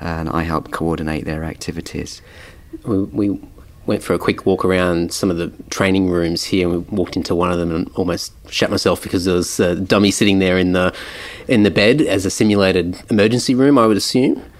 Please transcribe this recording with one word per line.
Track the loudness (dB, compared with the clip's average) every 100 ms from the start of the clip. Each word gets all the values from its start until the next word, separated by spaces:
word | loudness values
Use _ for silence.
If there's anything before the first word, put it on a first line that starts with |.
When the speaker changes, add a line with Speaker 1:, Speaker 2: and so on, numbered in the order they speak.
Speaker 1:
and | -8 -6 -4
I | -4
help | -2 -4 -4
coordinate | -4 -2 -2 -4 -4
their | -6 -6
activities. | -8 -8 -10 -10 -10 -10 -10 -14 -20 -20 -20 -20 -20 -12
Speaker 2:
We, | -4 -2
we | -2 -2 -2 -4 -10 -20 -20 -10 -4
went | -4
for | -2
a | -2
quick | -2 -2 0
walk | 0
around | 2 2 2 0 -2
some | -2 -2
of | -2
the | -4 -10 -8
training | -2 2 2 2
rooms | 0 0 -2
here, | -2 0 0
and | -2 -4
we | -4
walked | -2 -4
into | -2
one | 0 0
of | 0
them | -2
and | -2 -4 -4
almost | -4 -4 -8 -16 -12
shat | -2 0
myself | 0 0 0
because | -2 -2
there | 0
was | 0 0 0
a | 0
dummy | 0 2 4 4
sitting | 4 2 4
there | 4 2
in | 2
the, | 2 0 -2 -10 -14 -16 -12 0
in | 2
the | 4
bed | 4 4 4
as | 2 0
a | -2
simulated | 0 2 4 4 2 -2 -6 -2
emergency | 2 4 2 2
room, | 4 4 6
I | 6
would | 4
assume. | 2 2 2 0 -6